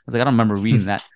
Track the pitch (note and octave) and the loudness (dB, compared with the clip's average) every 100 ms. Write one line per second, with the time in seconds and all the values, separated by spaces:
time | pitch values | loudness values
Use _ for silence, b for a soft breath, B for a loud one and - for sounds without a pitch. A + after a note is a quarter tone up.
0 | - A#2 C3+ A#2 A2 G2+ G#2+ A#2 F#2+ G2 | -6 -2 0 2 2 0 0 0 0 -4
1 | - | -8